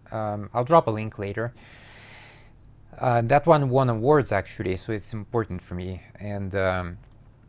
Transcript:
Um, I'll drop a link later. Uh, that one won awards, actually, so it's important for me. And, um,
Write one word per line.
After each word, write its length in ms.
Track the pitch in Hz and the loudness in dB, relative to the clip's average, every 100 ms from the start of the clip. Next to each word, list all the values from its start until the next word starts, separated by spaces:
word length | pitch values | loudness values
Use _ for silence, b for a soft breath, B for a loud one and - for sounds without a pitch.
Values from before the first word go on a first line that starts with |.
| - | -10
Um, 380 | 110 107 104 98 | -6 -4 -6 -4
I'll 80 | 120 | -2
drop 240 | 123 165 117 | 4 4 4
a 60 | |
link 260 | 107 110 - | -2 -4 -6
later. 340 | 101 104 120 - B B B B B B B B B - - - - - | -6 -4 -6 -8 B B B B B B B B B -20 -20 -20 -20 -4
Uh, 260 | 127 120 | 0 2
that 220 | 117 143 | 4 4
one 260 | 170 151 135 | 6 4 4
won 180 | 131 127 | 2 2
awards, 400 | 110 127 151 104 | 2 4 4 2
actually, 460 | 98 - - 95 92 | -2 -4 -6 -4 -4
so 160 | - | -4
it's 200 | 107 - | -8 -8
important 480 | 110 98 120 107 90 | -12 -4 -4 -4 -6
for 140 | - | -10
me. 280 | 90 92 90 - - | -10 -8 -10 -14 -14
And, 340 | 101 101 98 | -8 -8 -4
um, 440 | 98 95 92 87 90 - - - - | -2 0 0 -4 -10 -18 -20 -20 -20